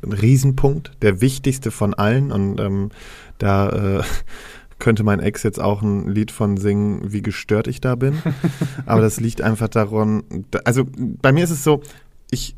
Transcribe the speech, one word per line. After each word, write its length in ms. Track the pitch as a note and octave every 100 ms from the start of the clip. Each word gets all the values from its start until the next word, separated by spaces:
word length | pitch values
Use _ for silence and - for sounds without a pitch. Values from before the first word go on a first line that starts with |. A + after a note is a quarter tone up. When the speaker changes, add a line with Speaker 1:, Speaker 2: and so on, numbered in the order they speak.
Speaker 1:
ein 80 | -
Riesenpunkt, 800 | G2 A2+ C3+ C3+ C3+ C#3 D3+ - -
der 180 | G#2 F#2
wichtigste 500 | C3 C3 C3+ C3 A2
von 240 | - G#2
allen 380 | G2 G#2 B2+ C#3+
und, 280 | G2+ G2 -
ähm, 300 | G2+ G2 G#2 - - - - -
da, 600 | G2+ G2 G2 - G2 G2
äh, 40 | - - - -
<laughs> 400 | - - - -
könnte 260 | A#2+ A2
mein 160 | G#2+ G2+
Ex 220 | G#2+ -
jetzt 160 | G#2+ -
auch 200 | G2+ G#2
ein 260 | G#2+ G2+ -
Lied 220 | G#2 A2
von 260 | - G#2 F#2+
singen, 540 | G2+ G2+ G#2 G2 G2
wie 100 | G2+
gestört 440 | G#2 - - G#2+ B2
ich 140 | B2+
da 140 | B2+
bin. 240 | B2 C3 D#3 E3 C3 E3
Speaker 2:
<laughs> 340 | - C#3+ - -
Speaker 1:
Aber 140 | A2+
das 200 | A2 A2+
liegt 200 | A2+ -
einfach 280 | G#2+ A2 A2
daran, 560 | A2+ G#2 A2 G#2+ G#2+ - - -
da, 100 | -
also 200 | - B2 C3 -
bei 360 | B2 - C3+
mir 120 | D3
ist 60 | E3+
es 140 | D3+
so, 160 | D#3 C#3+ - - - - -
ich 260 | C3 -